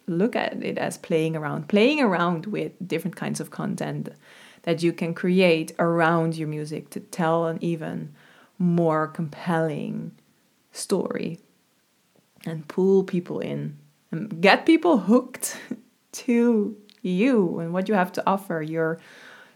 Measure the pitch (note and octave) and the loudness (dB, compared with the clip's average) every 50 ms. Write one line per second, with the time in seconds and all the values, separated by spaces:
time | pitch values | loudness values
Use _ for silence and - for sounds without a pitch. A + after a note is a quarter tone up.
0 | - - E3 E3+ G3+ B3 A#3+ - - - - - - - - - - - - - | -6 -4 0 0 0 0 0 0 -2 -2 -4 -6 -6 -6 -4 -4 -4 -6 -6 -8
1 | - - F3 D#3+ D#3+ D#3+ D#3+ D#3 D3+ C#3+ C#3+ D#3 D#3 - G#3 G3+ - C4 D4+ D4+ | -6 -2 0 0 0 0 -2 -4 -6 -6 -6 -6 -4 0 2 4 4 4 4 2
2 | C4 G#3 F3+ E3 E3+ F3 F3 D#3+ - G#3+ F3+ D#3 D#3 D#3+ - - F3+ F3+ D#3 E3 | 2 2 2 2 2 0 0 -2 -4 -6 -6 -6 -6 -6 -8 -10 -8 -4 -4 -4
3 | - F3 - - D#3 D3 D3 D3+ D3+ - - - D3+ C#3 - - - D3 D3 D3 | -4 -6 -6 -6 -6 -6 -6 -6 -8 -10 -8 -8 -6 -4 -4 -4 -6 -6 -6 -6
4 | - - - _ _ - - - - - - _ - F3 E3 D#3+ E3+ E3+ E3 - | -8 -10 -12 _ _ -20 -20 -20 -20 -20 -18 _ -2 -2 0 2 2 0 0 0
5 | F3+ E3 E3+ - - F3+ F3+ F#3+ F#3 F3 D#3+ D#3+ D#3+ D#3+ - - E3+ E3+ E3+ E3+ | -4 -4 -4 -2 0 2 4 6 6 6 6 4 0 -4 -2 0 0 2 2 4
6 | E3 D#3+ E3+ E3 E3 E3 D#3+ D#3+ D#3 D3+ D3+ D3+ D3+ D3+ D#3 - D3 - - - | 4 4 4 4 2 0 -2 -2 -4 -6 -6 -6 -8 -8 -8 -10 -10 -10 -12 -14
7 | - - - - E3+ D#3+ E3 E3+ E3 E3 E3 - - E3+ E3+ D#3 D#3 - - D#3+ | -14 -8 -4 -2 0 2 2 2 0 -2 -2 -4 -2 -4 -4 -4 -6 -8 -8 -8
8 | D#3+ D3 D3 - - - - _ _ _ _ - F3+ F3 E3+ F3 E3+ D#3+ D#3 D#3 | -10 -12 -14 -20 -20 -20 -20 _ _ _ _ 0 0 2 4 4 4 4 2 2
9 | D#3 D3+ D3+ - E3 D3 D3 - - - E3 D#3+ D#3+ D#3+ C#3+ - - - - - | 0 -2 -4 -6 -8 -8 -8 -8 -4 -2 0 0 0 0 -2 -4 -6 -6 -6 -8
10 | - - - _ _ _ _ _ _ _ _ _ _ _ - - - - G3+ F3 | -8 -10 -14 _ _ _ _ _ _ _ _ _ _ _ -14 -10 -4 -2 0 0
11 | - G1+ - - - - E3 - _ _ _ _ _ _ _ _ _ _ _ _ | 0 -2 -4 -4 -6 -6 -8 -10 _ _ _ _ _ _ _ _ _ _ _ _
12 | _ _ _ _ _ _ _ _ - E3+ D#3+ D#3 D3 - - F#3+ F#3 F#3+ G3 F#3+ | _ _ _ _ _ _ _ _ -10 -10 -10 -10 -10 -6 -2 2 4 6 6 4
13 | F#3+ F#3+ - F3 F3+ - D3+ - - - C#3+ C#3+ C#3+ D3+ D3 - - _ _ _ | 4 2 -2 -4 -4 -4 -6 -6 -6 -6 -6 -6 -6 -8 -10 -12 -18 _ _ _
14 | _ - - D#3+ - - E3 E3 F3 F#3+ A3+ B3+ - - D#4+ D#4+ E4 F4 D#4 G#3 | _ -8 -8 -6 -6 -6 -4 2 4 4 4 6 6 4 4 4 6 4 4 4
15 | F3+ F#3+ A#3 B3 B3 - - - - - - - - - - - - _ _ _ | 4 4 4 2 2 0 -10 -10 -10 -10 -10 -10 -12 -14 -14 -14 -16 _ _ _
16 | _ _ - - - - A#3+ A#3 A#3 A#3+ A#3 G#3+ G3+ G3+ G#3+ - - - - _ | _ _ -18 -8 -2 0 2 4 4 4 4 2 0 -2 -4 -10 -18 -20 -16 _
17 | - F3+ F3+ F3+ A3 C#4 B3+ G#3+ F#3 E3 - - E3+ E3 F3 F#3 F#3 G3+ A3 F#3 | -4 -2 2 2 4 4 4 4 2 2 0 -4 -4 -4 -2 -2 0 2 2 2
18 | F#3 F#3 - - - - G3 F#3+ G3 - E3+ D#3+ D#3 D#3 D#3+ E3 D#3+ D#3+ E3 E3 | 2 0 -2 -2 0 0 0 0 -2 -4 -4 -4 -4 -2 0 0 0 0 0 -4
19 | - - - - - - - - - - _ | -10 -18 -20 -20 -20 -20 -20 -20 -20 -20 _